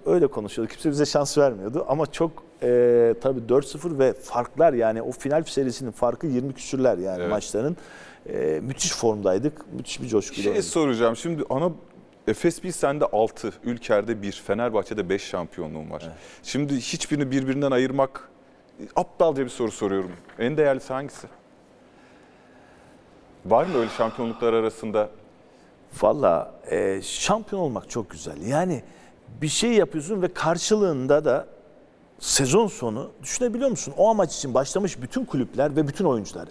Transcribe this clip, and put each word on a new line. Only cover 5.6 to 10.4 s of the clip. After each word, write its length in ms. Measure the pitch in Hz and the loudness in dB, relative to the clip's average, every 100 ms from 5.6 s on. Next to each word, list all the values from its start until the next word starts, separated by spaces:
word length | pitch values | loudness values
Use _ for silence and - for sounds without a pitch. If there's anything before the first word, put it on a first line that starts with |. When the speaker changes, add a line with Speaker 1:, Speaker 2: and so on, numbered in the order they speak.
| 131 117 127 | -2 -2 -8
Speaker 1:
farkı 360 | - 120 117 165 | 0 0 0 -2
yirmi 260 | 123 135 | -2 -2
küsürler 460 | 131 - 131 131 95 | -8 -6 2 2 2
yani 220 | 92 92 | -2 -4
Speaker 2:
Evet. 100 | 87 | -2
Speaker 1:
maçların. 460 | 104 - 104 131 175 - - - - - | -2 -2 -2 -2 -4 -10 -20 -20 -20 -8
E, 320 | - 73 78 | -4 -2 -2
müthiş 300 | 123 135 - | -4 -4 -4
formdaydık, 800 | - 117 107 98 92 139 - - | 0 0 2 2 2 0 -4 -10
müthiş 280 | - 131 - | -12 -10 -10
bir 40 | |
Speaker 2:
Bir 60 | 131 | -2
Speaker 1:
coşkuyla 320 | 110 95 - | 0 0 -2